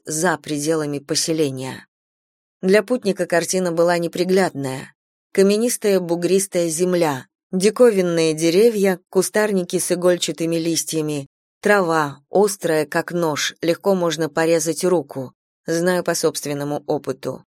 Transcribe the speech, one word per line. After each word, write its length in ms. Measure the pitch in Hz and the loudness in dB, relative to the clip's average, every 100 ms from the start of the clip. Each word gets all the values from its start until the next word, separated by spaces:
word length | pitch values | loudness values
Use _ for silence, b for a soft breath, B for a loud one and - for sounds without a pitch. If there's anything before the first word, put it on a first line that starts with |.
за 320 | - 156 175 151 | -8 -2 0 -2
пределами 600 | - 147 151 160 147 143 | -4 -4 -2 -2 -2 -6
поселения. 880 | 139 151 - 160 147 131 131 120 - _ _ _ _ _ _ _ | -4 -4 -2 0 -2 -2 -10 -12 -18 _ _ _ _ _ _ _
Для 220 | 185 208 | 2 2
путника 440 | 202 247 202 185 170 | 2 -2 -2 -4 0
картина 460 | 170 170 185 180 | 0 0 -2 -2
была 260 | 165 175 175 | 2 2 2
неприглядная. 960 | 170 - 180 190 175 139 135 131 135 _ _ _ _ | -2 -2 0 2 2 -2 -8 -8 -12 _ _ _ _
Каменистая 680 | - 196 208 240 - 214 190 | 2 2 2 0 -2 0 0
бугристая 680 | 170 170 170 190 196 180 170 | 0 -2 0 0 0 -2 -2
земля, 580 | 156 180 175 160 131 - _ _ | 0 0 2 0 -2 -8 _ _
диковинные 840 | 185 202 208 240 196 180 165 160 | 0 0 4 4 4 2 2 0
деревья, 680 | 156 165 175 233 214 196 180 - | 2 2 4 4 4 0 0 -2
кустарники 680 | 190 180 214 214 190 175 180 | -2 0 0 0 0 -2 -4
с 140 | - | -2
игольчатыми 640 | 180 180 175 - 156 165 165 | 0 2 2 -2 -4 -2 -2
листьями, 680 | 165 160 - 160 151 147 135 _ _ _ | -2 -2 -4 -4 -4 -6 -8 _ _ _
трава, 600 | 202 202 170 165 147 139 _ | 2 2 2 0 -2 -6 _
острая, 540 | 185 208 - 170 156 | 0 0 0 -2 0
как 280 | 147 170 160 | 0 -4 -4
нож, 420 | 170 165 139 - - | -2 -2 -2 -6 -4
легко 320 | 165 165 202 | -2 0 0
можно 340 | 190 170 156 151 | 0 0 -2 -4
порезать 560 | 165 165 165 165 156 | 0 2 2 0 -2
руку, 480 | 180 175 143 - - _ _ _ - | 0 0 -2 -10 -12 _ _ _ -6
знаю 360 | 165 180 180 | -2 0 0
по 120 | 165 | -2
собственному 680 | 170 160 - 143 143 143 143 143 | 0 -2 -2 -6 -6 -6 -6 -4
опыту. 580 | 147 139 127 131 127 - | -4 -4 -8 -8 -10 -14